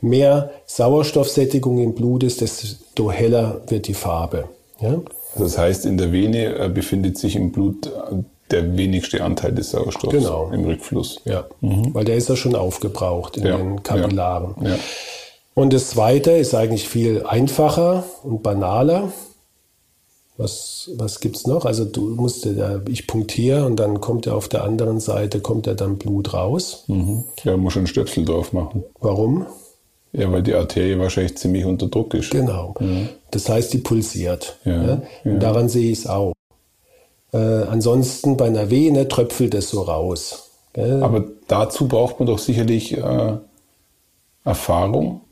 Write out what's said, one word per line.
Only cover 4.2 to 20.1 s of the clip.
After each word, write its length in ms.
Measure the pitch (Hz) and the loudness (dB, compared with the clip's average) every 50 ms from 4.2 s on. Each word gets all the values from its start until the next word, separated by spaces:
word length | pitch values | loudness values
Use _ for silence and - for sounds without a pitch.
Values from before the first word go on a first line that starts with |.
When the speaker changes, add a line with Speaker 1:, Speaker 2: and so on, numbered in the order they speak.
| 85 82 - 85 69 - - _ _ _ _ - | -2 -4 -4 -6 -6 -8 -12 _ _ _ _ -6
Speaker 1:
Ja? 220 | - 110 139 165 170 - - - - - - | -2 -2 -2 -2 -4 -8 -14 -18 -18 -14 -4
Speaker 2:
Also 100 | - 101 | -2 -2
das 140 | 87 80 - | -2 0 2
heißt, 300 | 85 87 95 92 - - | 2 2 2 0 0 0
in 100 | 98 90 | 0 2
der 140 | 92 85 | 2 2
Vene, 440 | 85 92 98 107 110 117 113 107 - | 2 2 2 2 2 2 0 -2 -2
äh, 140 | - - 95 | -2 -2 -2
befindet 480 | 90 101 95 - - 98 95 95 92 - | -2 -2 -2 -2 -2 0 0 0 -2 -2
sich 180 | - 104 98 | -4 -2 -2
im 160 | 104 92 87 | 0 -2 -2
Blut, 360 | - - 98 101 95 - - - | 0 0 0 0 -2 -4 -8 -10
äh, 20 | 82 - - - 101 95 - - _ _ _ _ | -10 -10 -10 -6 -6 -6 -6 -8 _ _ _ _
der 260 | - 90 85 85 90 92 | 0 0 0 0 0 0
wenigste 460 | 95 95 95 90 87 - - 95 90 | 0 0 0 0 -2 -2 -4 -2 -2
Anteil 300 | 87 87 82 - - - | -2 -2 -2 -2 -2 -2
des 180 | - - - | -2 -4 -4
Sauerstoffs 440 | - - - - - - - - 135 | -4 -4 -2 -2 -4 -4 -4 0 2
Speaker 1:
Genau. 340 | 147 127 90 80 80 80 92 | 2 2 2 0 -2 -4 -4
Speaker 2:
im 140 | 92 98 87 | -2 -2 -2
Rückfluss. 560 | 82 82 - - - - 95 - - - - _ | -2 -2 -4 -6 -4 -4 -4 -4 -4 -8 -10 _
Speaker 1:
Ja, 200 | - 98 90 - - - _ | -4 -4 -4 -4 -8 -10 _
Speaker 2:
Mhm. 320 | - 107 101 95 110 127 151 | -2 0 0 2 2 0 0
Speaker 1:
weil 120 | 113 107 | 0 0
der 100 | 107 117 | 2 2
ist 140 | 117 120 - | 0 2 0
ja 60 | 135 | 0
schon 200 | 127 - 127 123 | 0 2 0 0
aufgebraucht 840 | 98 95 92 92 - - 104 98 - 92 92 87 87 85 - - - | 2 0 -2 -2 -4 -4 -6 -4 -2 -2 -2 -2 -2 -4 -6 -8 -2
in 80 | 101 | 0
Speaker 2:
Ja, 120 | 95 92 92 | 0 0 0
Speaker 1:
den 180 | 92 95 98 | 0 -2 -4
Speaker 2:
ja, 40 | 98 | -6
Speaker 1:
Kapillaren. 760 | - - 101 101 87 98 98 95 90 90 90 87 85 92 95 - - | -4 -2 0 0 2 2 0 0 0 0 -2 -2 -4 -6 -6 -4 -2
Speaker 2:
ja. 120 | 101 95 - - - - - - - - - - - - _ _ _ _ | -2 -2 -2 -4 -8 -10 -12 -12 -14 -14 -16 -18 -20 -20 _ _ _ _
Speaker 1:
Und 180 | - 139 135 135 | 2 4 6 4
das 160 | 131 123 - | 4 2 2
Zweite 420 | - 117 107 110 127 143 143 165 | 0 2 4 4 4 4 6 6
ist 220 | 165 165 151 - - | 6 6 4 2 2
eigentlich 320 | 113 110 113 113 104 98 - | 2 2 2 0 -2 -2 -2
viel 360 | - 120 117 117 110 104 - | 0 2 2 2 2 0 0
einfacher 760 | - - 113 127 135 131 - 156 151 151 - 170 175 180 185 180 - - - - | 0 2 2 2 2 2 4 2 4 4 4 4 4 4 2 0 -4 -12 -14 -8
und 200 | 139 113 110 - | -6 -6 -2 0
banaler. 680 | 113 101 101 98 90 98 113 131 151 165 185 202 190 196 - - - - _ _ _ _ _ _ _ _ _ _ _ _ _ _ _ | 0 0 0 0 0 2 4 4 4 4 2 0 -2 -6 -10 -16 -20 -20 _ _ _ _ _ _ _ _ _ _ _ _ _ _ _